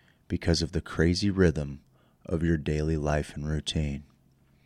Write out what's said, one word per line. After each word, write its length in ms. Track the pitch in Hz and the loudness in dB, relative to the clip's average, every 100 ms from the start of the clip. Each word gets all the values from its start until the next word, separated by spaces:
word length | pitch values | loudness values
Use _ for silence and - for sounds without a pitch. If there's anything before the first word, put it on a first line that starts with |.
| _ _ _ | _ _ _
because 340 | - - 80 | -2 0 0
of 120 | 82 | 0
the 80 | 82 | -4
crazy 480 | - - 80 90 101 | -4 2 2 2 0
rhythm 500 | 95 90 76 71 69 - _ _ _ - | 4 4 4 -4 -8 -16 _ _ _ -6
of 180 | 85 | -2
your 140 | 82 82 | 2 0
daily 400 | 71 76 78 80 | 0 -2 0 0
life 360 | 73 76 73 - | 0 0 -2 -6
and 120 | 73 | -4
routine. 560 | 76 - 82 76 69 73 _ _ _ _ _ | -4 -2 -2 -2 -4 -10 _ _ _ _ _